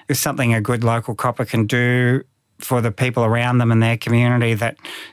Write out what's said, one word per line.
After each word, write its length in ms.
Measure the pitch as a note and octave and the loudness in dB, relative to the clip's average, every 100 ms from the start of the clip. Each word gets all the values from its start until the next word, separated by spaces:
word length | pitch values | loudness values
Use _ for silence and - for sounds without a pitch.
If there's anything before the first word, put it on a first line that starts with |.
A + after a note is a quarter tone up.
| - | -6
there's 120 | C#3+ | -4
something 340 | D#3 C#3 B2 | -2 -2 0
a 60 | A2+ | 0
good 240 | G#2 A#2+ | 0 0
local 320 | A#2 A#2 A2+ A2 | 0 0 -2 -4
copper 300 | B2+ A#2+ A#2 | -4 -4 -4
can 200 | A2+ G#2+ | -2 0
do 580 | B2 B2 B2 B2 C3 - _ _ - | 0 2 2 2 0 -4 _ _ -14
for 220 | - C3 | -4 -2
the 100 | A#2 | 0
people 320 | G#2+ B2+ B2 | -2 -2 0
around 360 | A#2 A#2 A#2+ B2 | 0 2 2 2
them 120 | A#2 | 2
and 100 | A2+ | 4
their 160 | A2+ A2+ | 2 0
community 560 | - A#2 B2 B2 A#2 A2 | 0 2 2 2 0 0
that 200 | A#2 - - - - | -4 -6 -16 -18 -18